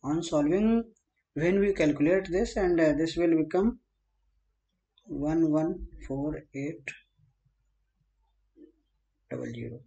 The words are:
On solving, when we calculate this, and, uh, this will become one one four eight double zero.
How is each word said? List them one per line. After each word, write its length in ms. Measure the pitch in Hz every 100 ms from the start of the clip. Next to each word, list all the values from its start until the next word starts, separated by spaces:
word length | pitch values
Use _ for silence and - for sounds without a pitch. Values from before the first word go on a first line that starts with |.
On 200 | 139 160
solving, 600 | 160 151 147 180 220 233 226 _ _ _ _
when 280 | - 165 196
we 120 | 202
calculate 580 | 196 156 143 147 190 185
this, 260 | 175 226 -
and, 220 | 185 170
uh, 140 | 156
this 240 | 143 165 170
will 260 | 170 160
become 360 | 156 180 220 240 _ _ _ _ _ _ _ _ _ _ _ _ -
one 440 | 143 147 165 160
one 360 | 151 160 190 - - -
four 360 | 135 147 - -
eight 360 | 135 143 160 - - _ _ _ _ _ _ _ _ _ _ _ _ _ _ _ _ - _ _ _ _ _ _
double 160 | 62 60
zero. 340 | 60 58 -